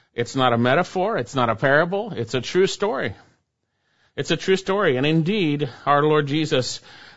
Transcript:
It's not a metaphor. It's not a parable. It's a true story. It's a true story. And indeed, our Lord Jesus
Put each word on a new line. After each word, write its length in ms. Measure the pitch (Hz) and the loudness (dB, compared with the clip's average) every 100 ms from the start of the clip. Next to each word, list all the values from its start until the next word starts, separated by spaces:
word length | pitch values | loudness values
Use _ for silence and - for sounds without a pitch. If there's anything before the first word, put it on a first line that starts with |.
| _ | _
It's 240 | - 120 135 | -8 -4 0
not 160 | 127 | 2
a 60 | 117 | 2
metaphor. 580 | 123 147 180 190 190 208 | 2 2 0 -2 -2 -4
It's 180 | 120 | -4
not 140 | 131 120 | -2 -2
a 80 | 113 | 0
parable. 560 | 139 143 170 101 220 | 2 2 2 -2 -6
It's 200 | 110 117 | -8 -6
a 80 | - | -6
true 240 | - 180 185 | -2 0 0
story. 480 | - 202 254 139 - - _ _ _ _ _ _ _ _ | 0 -4 -4 -6 -10 -20 _ _ _ _ _ _ _ _
It's 160 | - 139 | -8 -4
a 60 | 165 | -2
true 200 | - 190 | 0 0
story. 420 | - 196 185 127 | 0 0 2 2
And 80 | 147 | 2
indeed, 640 | 165 160 214 160 147 143 - 135 | 2 2 0 0 -2 -4 -4 0
our 160 | 143 | 2
Lord 240 | 151 151 143 | 4 2 2
Jesus 540 | 151 151 143 120 - - - - | -2 0 0 -2 -8 -16 -20 -20